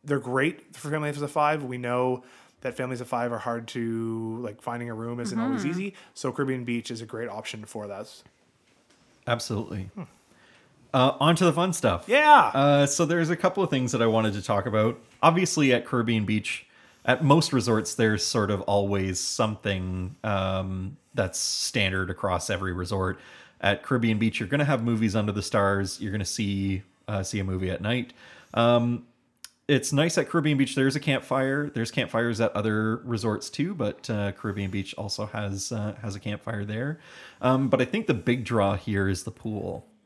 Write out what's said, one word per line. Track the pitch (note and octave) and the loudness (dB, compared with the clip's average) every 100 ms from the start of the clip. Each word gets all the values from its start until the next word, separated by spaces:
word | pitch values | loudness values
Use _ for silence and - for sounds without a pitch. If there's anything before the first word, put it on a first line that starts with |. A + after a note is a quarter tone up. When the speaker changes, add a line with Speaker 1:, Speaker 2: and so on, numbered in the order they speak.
Speaker 1:
they're | C#3+ C#3 | -2 -2
great | C3 C3 D3 E3 - - | 0 0 0 -2 -18 -16
for | D3 | -6
families | D3+ D3 D3 | -4 -4 -4
of | C#3+ | -4
five. | D#3 D3 D#3 | 2 2 0
We | C3 B2 | -4 -6
know | B2 B2 B2+ B2+ - - - _ | -2 0 0 -2 -6 -20 -20 _
that | C3 A#2+ | -8 -6
families | B2+ B2 | -6 -6
of | B2 | -4
five | A#2+ A#2+ | -2 -2
are | A#2 | -4
hard | A#2+ A#2 A2+ | -4 -6 -6
to, | B2+ A#2 A2+ A2+ A2+ A2+ A2+ | -6 -4 -2 -4 -4 -6 -6
like, | A#2+ G#2+ | -8 -10
finding | - A#2+ A#2+ | -8 -8 -8
a | |
room | A2 A#2 A#2+ | -8 -8 -6
isn't | A#2+ F#3+ | -4 -2
always | A#3+ C4 | -2 -2
Speaker 2:
Mm-hmm. | D3+ | -2
Speaker 1:
easy. | F3 G3 - - | -4 -6 -10 -20
So | - C3+ | -8 -6
Caribbean | - C3+ C3 A#2+ | -4 -2 -2 -4
Beach | A#2 A#2 | -6 -6
is | A2+ | -12
a | A2+ | -10
great | A2+ A#2 | -10 -8
option | G#2 G#2+ A2 | -8 -10 -12
for | G#2+ A2+ G#2 | -12 -12 -10
that. | G2 A2 - - _ _ _ _ _ _ _ _ _ - | -10 -12 -18 -20 _ _ _ _ _ _ _ _ _ -4
Speaker 3:
Absolutely. | A#2+ - G#2+ - G2+ F#2+ G#3 | -4 -2 -4 -4 -8 -10 -12
Speaker 1:
Hmm. | E3 _ _ _ _ _ _ _ _ | -16 _ _ _ _ _ _ _ _
Speaker 3:
Uh, | C3+ B2+ - | 4 4 4
on | D3 E3+ | 2 4
to | F3+ | 4
the | |
fun | D3+ F#3 | 2 0
stuff. | E3 A#2+ F2 - | 0 0 0 2
Speaker 1:
Yeah. | C4 D4+ C#4+ C3 | 4 10 10 8
Speaker 3:
Uh, | C3+ C#3+ C#3+ C#3+ | 4 4 6 4
so | - D#3+ | 2 2
there's | E3+ D#3+ | 2 0
a | E3+ | 2
couple | D3+ E3+ | 0 2
of | F3 | 0
things | C3+ B2+ | 0 0
that | B2 | 2
I | A2+ | 4
wanted | A2 A2 | 4 2
to | G2+ | 0
talk | - G#2 G#2+ | -2 -2 2
about. | G#2+ A2 A#2 - _ | 2 2 0 -12 _
Obviously, | D#3+ E3+ F3+ - C#3 | 4 4 0 2 4
at | A#2+ - | 4 2
Caribbean | B2+ A2+ A2+ G2+ | -2 2 0 2
Beach, | G#2+ - - - _ - _ - | 0 -2 -10 -12 _ -20 _ 0
at | B2+ | 2
most | D3+ D#3 - | 6 6 6
resorts, | C3+ G#2+ A2 A2 - | 2 2 2 0 2
there's | A2+ G#2+ - | 2 2 0
sort | A#2 G#2 | 0 0
of | G2+ | 0
always | F#2+ G2+ G2 G2+ F#2+ F#2 | 2 2 2 0 0 -2
something, | - - A2 G#2+ G#2 F#2+ F#2 F#2 F#2 - | -4 -2 -2 -2 -4 -2 -2 -4 -6 -6
um, | A2 G2 F#2+ F#2+ F#2+ F#2+ F#2+ - _ | -2 0 0 -2 -4 -6 -8 -10 _
that's | - F#2 - | -4 -2 -2
standard | - - - A#2+ F#2+ F#2+ F#2 | -4 -2 -2 0 0 0 -2
across | F2 G2 F2+ - | -2 -2 -2 -2
every | F#2+ F#2+ | -2 -2
resort. | F2+ F2+ G2+ F#2 F#2 - - - _ | -4 -2 -2 -2 -4 -12 -20 -20 _
At | G2 G2+ | 0 0
Caribbean | - B2+ A2+ G#2+ | 0 0 2 2
Beach, | A2+ - | 0 -2
you're | G2 | -2
gonna | C#3 C#3+ | 0 0
have | C3+ | 0
movies | A#2 A2+ A2 G#2+ | 0 2 2 2
under | G#2 | 0
the | G2+ | -2
stars. | - A2 G2 G2 G2 - | 0 2 2 2 -2 -4
You're | G#2 | -6
gonna | G#2 F#2+ | -4 -4
see, | - G2+ G2 G2 F#2+ - _ - | -4 -2 -2 -2 -2 -6 _ -6
uh, | G#2 | -4
see | F#2+ G#2 | -4 -4
a | |
movie | F#2+ F#2 F#2 | -2 -2 -4
at | F2+ | -4
night. | G2+ B2 A#2 - - - - | -2 -2 -4 -14 -20 -20 -6
Um, | - A#2 A#2+ A#2+ A#2+ - _ _ _ - _ - | 2 4 4 2 -2 -8 _ _ _ -20 _ 0
it's | C3+ - | 0 2
nice | C#3 E3 E3+ | 2 2 2
at | C#3 | 0
Caribbean | E3+ D3+ C#3+ | 0 2 2
Beach. | C3 | 2
There's | - C3+ C#3+ | 2 2 2
a | |
campfire. | C#3+ C3+ - C3 C3+ C#3 D3 | 0 -2 0 0 0 -2 -4
There's | - A2+ | -4 -4
campfires | - C3 A2+ A#2+ G#2+ | -2 -2 0 0 0
at | A2 G#2 | 0 0
other | G#2+ G#2+ A2 A2+ | 0 0 0 -2
resorts | B2 A#2 A2 G#2+ - | -4 -2 -2 -2 -6
too, | - D#3 F#3 | -4 -4 -2
but, | G#2 - - | -4 -4 -6
uh, | A2 G2+ | -2 -2
Caribbean | G2 A2 G2+ G2 | -4 -6 -4 -4
Beach | G2 F#2+ - | -4 -6 -8
also | G#2 - G#2 | -8 -6 -8
has, | A2 G#2 G2 - | -6 -6 -6 -6
uh, | A2 G#2 G2+ | -4 -6 -6
has | A2 G2 | -10 -8
a | |
campfire | G#2+ G#2 - G#2+ G2+ | -8 -8 -6 -6 -6
there. | G#2+ C#3 D#3+ - - - - | -6 -6 -8 -14 -20 -20 -2
Um, | B2 C3 C3+ | 2 2 4
but | C3+ | 2
I | B2+ | 2
think | G#3+ A3 | 0 0
the | A#2+ | 0
big | - B2+ A2 | 2 0 2
draw | A#2 G2 G2+ | 2 4 2
here | - G2 G2 | -2 0 2
is | F#2 - | 0 -6
the | |
pool. | - A2+ G#2+ F#2+ - - _ | -10 -8 -6 -6 -8 -12 _